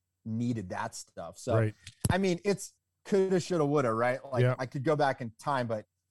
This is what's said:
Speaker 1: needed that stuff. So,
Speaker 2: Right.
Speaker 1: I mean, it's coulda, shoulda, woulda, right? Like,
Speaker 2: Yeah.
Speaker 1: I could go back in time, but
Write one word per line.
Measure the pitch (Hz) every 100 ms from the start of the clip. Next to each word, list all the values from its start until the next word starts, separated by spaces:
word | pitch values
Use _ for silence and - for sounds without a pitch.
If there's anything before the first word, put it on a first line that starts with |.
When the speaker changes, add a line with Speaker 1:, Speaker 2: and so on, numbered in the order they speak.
| _ _ 113
Speaker 1:
needed | 110 120 113 92
that | 98 113 -
stuff. | - - 85 -
So, | - 113
Speaker 2:
Right. | 110 - - - -
Speaker 1:
I | 185
mean, | 190 175 202
it's | 196 - _ _ _ -
coulda, | 196 190 185
shoulda, | - 175 143
woulda, | 147 127
right? | 110 123 131 139
Like, | 127
Speaker 2:
Yeah. | 123 127
Speaker 1:
I | 127
could | 147
go | 131 147
back | 143 131
in | 120 -
time, | 151 139 120
but | 110 - _ _